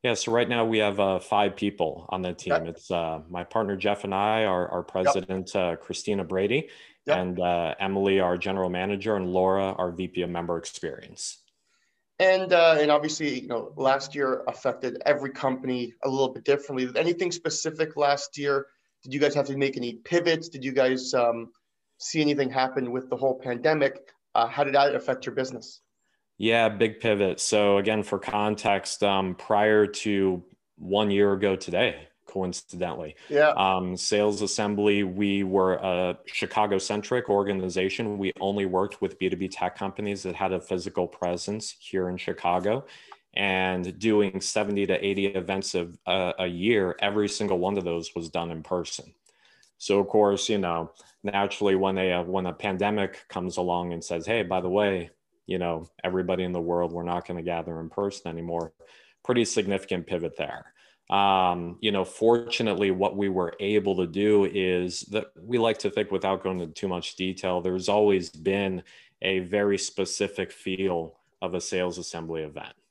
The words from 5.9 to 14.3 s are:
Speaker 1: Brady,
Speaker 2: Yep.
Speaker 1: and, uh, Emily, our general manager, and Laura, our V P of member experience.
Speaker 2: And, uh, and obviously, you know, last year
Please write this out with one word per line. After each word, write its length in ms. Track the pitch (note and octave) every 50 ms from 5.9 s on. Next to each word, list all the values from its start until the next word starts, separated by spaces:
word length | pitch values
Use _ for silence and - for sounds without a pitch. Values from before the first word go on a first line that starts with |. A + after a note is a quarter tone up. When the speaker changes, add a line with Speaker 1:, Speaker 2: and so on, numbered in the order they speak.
| F2+ - - - G#2 G2 F#2
Speaker 1:
Brady, 460 | D#2 F#2 F#2 G2 G2+ A#2 C#3+ D#3 - - - - - _ _ _
Speaker 2:
Yep. 100 | - D3+ -
Speaker 1:
and, 220 | F#2 F#2 F2+ -
uh, 340 | F2+ F2 F2 E2+ E2+ D#2+ - -
Emily, 400 | F#2+ F#2+ G2 G2 G2 G2 F#2+ G2
our 160 | F#2 F2 F2+
general 320 | F2+ - G#2 F#2 - F#2 F2+
manager, 480 | F2+ F2+ F#2 G2 G2+ G2 F#2+ A2+ G#2+
and 160 | G2 F#2 F2+ F2+
Laura, 400 | F#2 F#2 F#2+ F#2+ G2 G2 F#2+ F#2+
our 180 | F2+ F#2 F2+
V 180 | E2+ E2 F#2 F2
P 140 | - F2+ F2
of 80 | F2
member 280 | F2 E2+ E2+ E2+ F2 E2
experience. 840 | E2 - - - - D#2+ C#2 - - - - - - - - - _ _ _ _ _ _ _ _ _ _ _ _ _ _ _ _
Speaker 2:
And, 340 | F#3 F#3+ F#3 F#3+ F#3+ F#3 F#3
uh, 260 | E3+ E3 E3 D#3+ D3+
and 100 | D3+ D3+
obviously, 500 | D3 D3 D3 D3+ D3+ - B2 C#3+ B2+ B2+
you 80 | - -
know, 240 | B2 A2+ - - -
last 380 | C3+ C3 C3 C3+ C#3 C3+ - -
year 280 | C#3+ C#3 C3